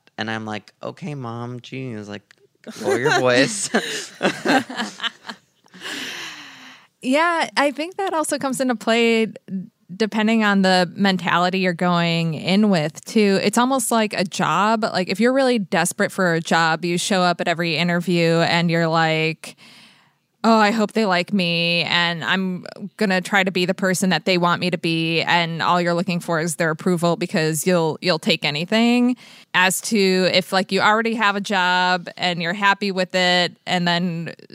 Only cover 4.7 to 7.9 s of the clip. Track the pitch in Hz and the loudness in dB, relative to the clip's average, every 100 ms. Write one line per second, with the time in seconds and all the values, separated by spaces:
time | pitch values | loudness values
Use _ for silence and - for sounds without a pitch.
4.7 | 240 226 - 226 - - 202 _ _ _ | -10 -10 -8 -10 -10 -20 -20 _ _ _
5.7 | 185 - 269 - - - - - - - | -18 -14 -12 -10 -12 -14 -16 -20 -20 -20
6.7 | - _ _ 254 285 339 330 - - 285 | -20 _ _ 0 2 2 0 -2 0 0
7.7 | 269 339 | 0 -6